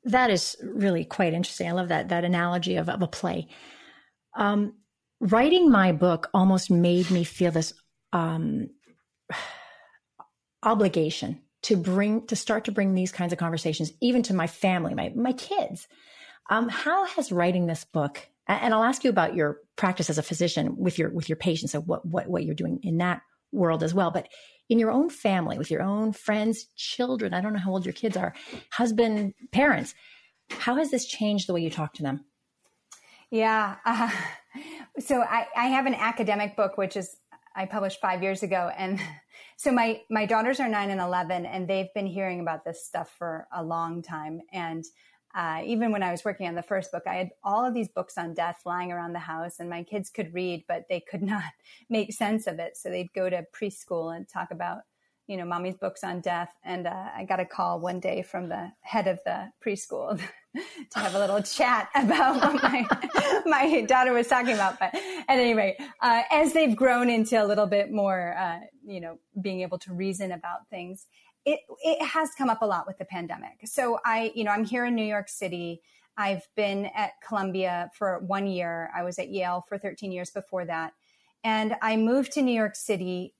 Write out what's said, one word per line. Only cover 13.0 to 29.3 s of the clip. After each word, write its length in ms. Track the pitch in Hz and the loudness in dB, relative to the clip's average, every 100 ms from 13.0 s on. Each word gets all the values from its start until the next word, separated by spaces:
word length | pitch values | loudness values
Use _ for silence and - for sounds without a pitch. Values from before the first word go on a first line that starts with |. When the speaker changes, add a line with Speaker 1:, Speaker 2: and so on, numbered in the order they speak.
| 180 | 0
Speaker 1:
kinds 200 | - 175 | 0 -2
of 80 | 175 | 0
conversations, 540 | 170 165 165 156 156 - | 0 0 -2 -2 -4 0
even 220 | 240 247 | 2 2
to 100 | 233 | 2
my 140 | 190 170 | 0 0
family, 460 | - 190 180 165 | 0 2 2 0
my, 180 | 165 - - | -2 -4 -2
my 180 | 247 | -2
kids. 540 | 262 - 403 - 185 - _ - - - - - | -2 -2 -2 -2 -8 -16 _ -20 -20 -20 -20 0
Um, 180 | 214 240 | 2 2
how 380 | - 294 359 370 | -2 0 2 2
has 260 | - - | -2 0
writing 360 | 175 175 180 170 | 2 2 2 0
this 180 | 160 - | -2 -4
book, 420 | 165 143 - - _ - | -2 -2 -4 -20 _ -2
a-, 20 | |
and 220 | 202 247 | 0 4
I'll 100 | 220 | 4
ask 220 | 226 269 262 | 4 2 2
you 40 | |
about 260 | 196 160 175 | 4 2 2
your 240 | 147 147 _ - | 0 -2 _ -2
practice 320 | 190 180 165 | 0 2 0
as 80 | 156 | 0
a 60 | |
physician 520 | - 165 175 160 - - | -2 0 0 2 -2 0
with 240 | 185 170 | 0 2
your, 100 | 160 | -2
with 200 | 170 156 | -2 -2
your 80 | 160 | 0
patients, 340 | 185 160 - | 0 0 -2
so 80 | 151 | -4
what, 260 | 160 170 175 | -2 -4 -2
what, 220 | 165 - | -4 0
what 160 | 175 | -2
you're 120 | 156 151 | -2 -2
doing 240 | 170 170 | -2 -2
in 140 | 180 165 | 0 0
that 240 | 180 175 _ _ _ | 0 -2 _ _ _
world 300 | 269 175 160 | 2 4 4
as 100 | 160 | 2
well, 180 | 180 175 | 2 2
but 160 | 165 - - - _ _ | 0 -6 -18 -20 _ _
in 100 | 233 | 4
your 120 | 220 | 4
own 180 | 240 330 | 4 2
family, 480 | - 214 190 165 - | 0 2 2 0 -4
with 120 | 175 | -2
your 120 | 156 | 0
own 320 | 190 208 220 | 0 0 0
friends, 520 | 208 - 214 214 226 - - | -2 0 2 2 -2 -6 -12
children, 580 | - - 247 254 202 | -10 -2 -2 0 0
I 80 | 180 | 0
don't 120 | 202 | -2
know 60 | 214 | -2
how 120 | 185 | 0
old 140 | 190 185 | -2 -2
your 80 | |
kids 240 | - 233 185 | -4 -2 0
are, 160 | 175 - - - - | -2 -4 -14 -16 -10
husband, 600 | - 240 220 233 214 202 | 0 2 4 4 2 -2